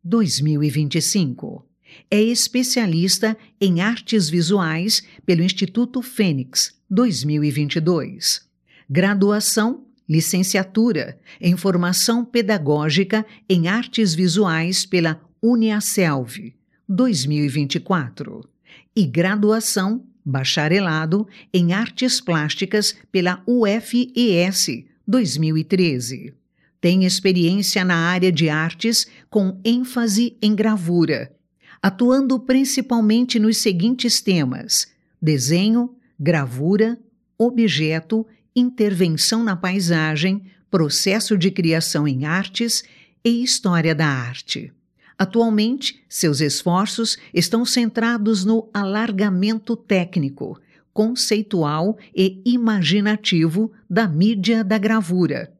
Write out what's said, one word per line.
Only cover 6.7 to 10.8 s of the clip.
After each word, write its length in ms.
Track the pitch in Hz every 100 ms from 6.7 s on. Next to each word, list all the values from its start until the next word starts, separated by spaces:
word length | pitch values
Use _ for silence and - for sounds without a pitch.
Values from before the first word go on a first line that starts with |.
| _ _
dois 340 | 190 247 139
mil 220 | 143 151
e 60 | 147
vinte 260 | 135 147 165
e 40 |
dois. 680 | 160 170 - - - - _ _ _ _ _
Graduação, 960 | 139 196 202 202 208 214 - 214 269 - _ -
licenciatura 1120 | 156 160 180 185 202 185 -